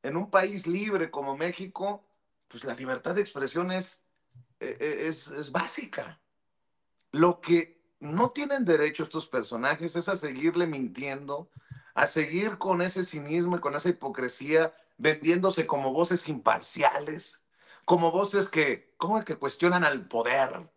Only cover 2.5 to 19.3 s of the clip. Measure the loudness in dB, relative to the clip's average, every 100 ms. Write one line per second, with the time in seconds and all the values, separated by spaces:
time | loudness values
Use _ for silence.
2.5 | -12 -10 -8 -6 -4 -2 -2 -2 -4 -4
3.5 | -2 -2 -4 -6 -14 _ _ _ -20 _
4.5 | _ -10 -6 -4 -2 -4 -6 -12 -12 -4
5.5 | -4 -4 -8 -8 -10 -12 -16 _ _ _
6.5 | _ _ _ _ _ _ 4 4 4 2
7.5 | 2 2 _ _ _ -6 0 0 0 -4
8.5 | 0 4 4 4 -2 -6 -6 -4 -6 -4
9.5 | -2 -2 -2 -4 -4 -4 -4 -6 -2 0
10.5 | 0 -2 -2 -6 -6 -8 -8 -8 -10 -10
11.5 | -20 _ -20 -8 0 2 2 0 0 -2
12.5 | -2 0 2 2 -2 -4 -6 -2 0 0
13.5 | 0 -2 0 0 0 -4 -4 -6 -6 2
14.5 | 4 4 -2 _ 0 2 4 4 4 4
15.5 | 2 0 0 0 2 2 0 -2 0 2
16.5 | 2 -2 2 2 2 -6 -10 -12 -20 _
17.5 | _ _ -6 4 6 6 4 2 2 2
18.5 | 2 2 0 _ _ 0 0 -2